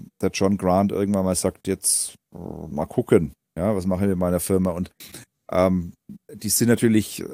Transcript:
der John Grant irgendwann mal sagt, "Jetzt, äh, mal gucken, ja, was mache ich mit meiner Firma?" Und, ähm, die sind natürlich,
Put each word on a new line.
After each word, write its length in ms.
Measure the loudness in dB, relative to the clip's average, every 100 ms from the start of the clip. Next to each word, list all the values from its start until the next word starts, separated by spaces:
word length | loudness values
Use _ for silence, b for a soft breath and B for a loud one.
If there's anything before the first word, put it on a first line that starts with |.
| -8 -4
der 100 | -4
John 260 | 0 0 2
Grant 340 | 2 4 2
irgendwann 340 | 0 0 0
mal 120 | 0 0
sagt, 320 | -2 -2 -4
"Jetzt, 480 | -4 -2 -2 -4 -12 _
äh, 40 | -16 -12 -12 -8
mal 180 | -6 -4
gucken, 460 | -2 4 4 4 -8 _ -4
ja, 200 | -2 -2
was 100 | -2
mache 160 | 0
ich 80 | 0
mit 80 | 0
meiner 220 | 0 0
Firma?" 320 | 2 2 0
Und, 180 | -2 -6 -10 B B B _ -4
ähm, 420 | 2 2 2 -4 -12 -20 -20 -20
die 160 | -10 -4
sind 200 | 2 4
natürlich, 560 | 4 4 4 0 -6 -12